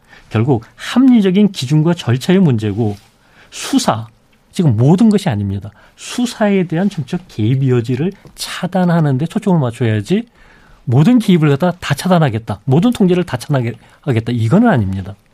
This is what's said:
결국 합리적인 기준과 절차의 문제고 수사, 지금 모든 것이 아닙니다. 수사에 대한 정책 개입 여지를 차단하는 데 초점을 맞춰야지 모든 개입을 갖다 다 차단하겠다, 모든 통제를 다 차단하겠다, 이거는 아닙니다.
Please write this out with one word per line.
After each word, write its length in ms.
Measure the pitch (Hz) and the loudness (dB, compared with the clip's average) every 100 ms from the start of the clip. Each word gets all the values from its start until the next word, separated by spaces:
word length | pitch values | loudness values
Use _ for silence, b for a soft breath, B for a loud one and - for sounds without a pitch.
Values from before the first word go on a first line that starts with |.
| b b b | b b b
결국 340 | 110 120 123 B B | -2 0 -2 B B
합리적인 760 | - 240 269 240 196 185 208 | -4 2 4 6 4 2 2
기준과 440 | - 127 151 156 170 | 0 -2 0 2 -2
절차의 440 | - 127 - 185 | -2 -2 2 2
문제고 560 | 175 117 107 101 110 101 _ _ b b b | 2 2 -2 -2 -4 -4 _ _ b b b
수사, 580 | - - 277 - 117 113 _ _ _ _ | -14 -4 -2 0 -4 -6 _ _ _ _
지금 260 | - 165 107 | -2 0 2
모든 320 | 131 185 226 | 4 4 4
것이 200 | 202 175 | 2 0
아닙니다. 420 | 104 101 98 104 b b b | -4 -4 -6 -10 b b b
수사에 680 | - - 240 - 208 196 | -14 -6 -6 -2 0 0
대한 260 | 180 165 202 | -2 -2 -4
정책 320 | - 131 180 - | -4 -8 -8 -10
개입 400 | - 107 131 135 | -4 -2 0 0
여지를 440 | 123 117 123 170 190 B - | 0 -2 -4 -4 -6 B -16
차단하는 840 | - - 180 185 180 170 151 131 | -14 -10 -6 -2 0 0 0 0
데 80 | 160 | -2
초점을 340 | 214 208 175 | -4 -2 0
맞춰야지 640 | 127 113 117 107 101 190 233 b b b b b - | -2 -2 -2 -2 -2 -4 -4 b b b b b -2
모든 340 | 123 156 254 | 2 4 4
개입을 300 | 214 175 151 | 4 2 2
갖다 220 | 139 180 170 | 2 -2 -4
다 140 | - | -6
차단하겠다, 680 | 139 180 180 151 110 113 98 - | -4 0 2 2 -2 -6 -8 0
모든 260 | 135 226 | 2 2
통제를 320 | 240 190 180 | 2 2 2
다 140 | 175 - | -2 -6
차단하겠다, 920 | - 143 120 120 _ _ - 113 113 | -4 -2 -2 -8 _ _ -4 -2 -2
이거는 360 | 120 110 165 240 | -2 2 2 4
아닙니다. 480 | 147 95 95 92 101 _ | 2 0 -4 -8 -16 _